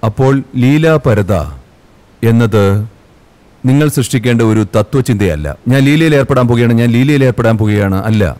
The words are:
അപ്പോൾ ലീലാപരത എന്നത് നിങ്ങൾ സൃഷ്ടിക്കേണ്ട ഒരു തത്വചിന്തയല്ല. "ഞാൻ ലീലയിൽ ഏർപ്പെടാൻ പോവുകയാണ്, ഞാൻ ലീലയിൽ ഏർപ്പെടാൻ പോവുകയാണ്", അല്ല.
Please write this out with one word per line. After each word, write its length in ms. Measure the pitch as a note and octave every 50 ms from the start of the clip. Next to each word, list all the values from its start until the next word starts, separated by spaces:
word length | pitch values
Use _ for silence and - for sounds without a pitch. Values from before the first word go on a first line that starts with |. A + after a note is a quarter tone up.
| -
അപ്പോൾ 260 | A2 G#2+ - C3+ C3 C#3 C#3 C3 - - C3
ലീലാപരത 720 | B2 B2+ C#3+ D3+ D#3 D#3+ D#3+ D3+ - C#3+ A2 G#2 G2+ F2 G#2 F2 D2+ C#2+ C#2 - - - _ _ _ - _ _ _ _ - _
എന്നത് 440 | - A2+ A2+ A#2 A#2+ A2 G#2+ G#2+ G2+ G2 G2 G#2 G#2+ A2+ - _ _ _ _ _ _ _ _ _ _ _ _ _ - B2+
നിങ്ങൾ 180 | C3 C#3+ D3+ D3+ -
സൃഷ്ടിക്കേണ്ട 460 | D3 B2 - - C3 G#2+ B2 A#2+ A2+ A#2 A2+
ഒരു 100 | A2 A2 G#2+ G2 -
തത്വചിന്തയല്ല. 720 | A2 G#2 - - C3+ A#2+ - B2 G2+ G2+ F#2 D#2+ D2+ D2 D2 C#2+ - - A#2
"ഞാൻ 100 | B2+ C#3 C3+
ലീലയിൽ 260 | C#3 D3 D#3 D#3+ D#3+ D3+ C#3
ഏർപ്പെടാൻ 260 | C3 - C3+ B2+ B2+ A#2+
പോവുകയാണ്, 260 | A#2+ A#2 A#2+ A#2 A#2+ A2+
ഞാൻ 100 | A#2+ A#2+ A#2
ലീലയിൽ 280 | A#2+ C3 C#3+ D3+ C#3 C3+
ഏർപ്പെടാൻ 280 | B2+ A#2+ - A#2 A2+ A2+ G#2
പോവുകയാണ്", 380 | G#2+ G#2+ G#2 G#2 G2+ G2 F#2+ F#2+ - A2
അല്ല. 140 | A2+ G#2+ G2+ D#2+ B1